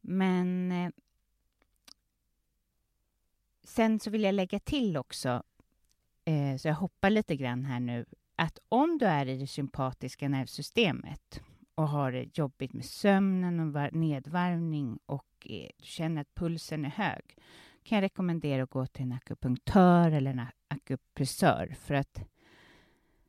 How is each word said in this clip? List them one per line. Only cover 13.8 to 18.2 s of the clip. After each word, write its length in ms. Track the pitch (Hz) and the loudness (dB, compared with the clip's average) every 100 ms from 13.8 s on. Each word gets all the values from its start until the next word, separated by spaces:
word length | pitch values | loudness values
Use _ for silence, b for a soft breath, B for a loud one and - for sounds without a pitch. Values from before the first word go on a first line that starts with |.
| 143 | -2
nedvarvning 1080 | 160 160 143 131 180 180 170 165 151 135 110 - | 0 0 -2 -4 -2 0 0 -2 -2 -4 -6 -8
och, 420 | 139 - _ - | -10 -10 _ -14
eh, 200 | 98 65 - | -12 -12 -18
du 80 | - | -18
känner 360 | - 160 160 | -6 -2 -2
att 140 | 143 - | -6 -4
pulsen 500 | 170 165 - 156 156 | -4 -4 -6 -6 -4
är 40 | |
hög, 480 | 147 190 - - - B B B B | -2 -4 -4 -12 -20 B B B B
kan 120 | - 214 | 0 2
jag 80 | |
rekommendera 600 | 190 - | 2 0